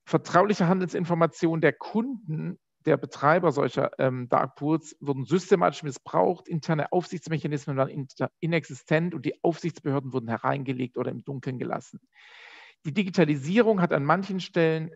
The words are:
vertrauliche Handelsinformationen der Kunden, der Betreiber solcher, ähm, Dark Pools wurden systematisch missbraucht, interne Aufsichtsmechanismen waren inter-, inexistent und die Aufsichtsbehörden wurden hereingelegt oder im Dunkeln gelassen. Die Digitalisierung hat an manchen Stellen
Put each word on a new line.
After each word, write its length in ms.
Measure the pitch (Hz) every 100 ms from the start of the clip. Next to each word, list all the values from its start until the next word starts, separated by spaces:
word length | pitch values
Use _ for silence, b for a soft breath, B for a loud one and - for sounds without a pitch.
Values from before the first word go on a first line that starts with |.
| -
vertrauliche 600 | 151 - 175 202 202 170
Handelsinformationen 960 | 185 180 - 170 170 165 - 165 165
der 140 | 151
Kunden, 840 | - - 220 247 233 190 156 160 185 _ _ -
der 100 | 139
Betreiber 560 | 127 - 143 175 175
solcher, 460 | 123 131 - 131 -
ähm, 300 | 131 127 123
Dark 260 | 143 147
Pools 420 | - 143 160 156 -
wurden 260 | 143 135 113
systematisch 560 | 185 - 190 175 151
missbraucht, 680 | 151 127 - 160 185 175 -
interne 420 | 165 - 151 -
Aufsichtsmechanismen 840 | 180 165 185 - 156 151 147 156 135
waren 120 | 135
inter-, 420 | 165 131 - 135 -
inexistent 760 | 160 165 - 135 - 160 175
und 140 | 160 -
die 160 | -
Aufsichtsbehörden 680 | 165 160 170 - 156 135 131
wurden 160 | 127 113
hereingelegt 680 | 113 127 139 135 127 127 -
oder 140 | 123
im 120 | 123
Dunkeln 340 | - 127 147 127
gelassen. 420 | 120 - - - _ B B B B B B B 160
Die 80 |
Digitalisierung 880 | 151 190 185 156 147 139 208 226 202
hat 100 | 175
an 120 | 156
manchen 360 | 143 175 190 190
Stellen 500 | 175 175 160 160 160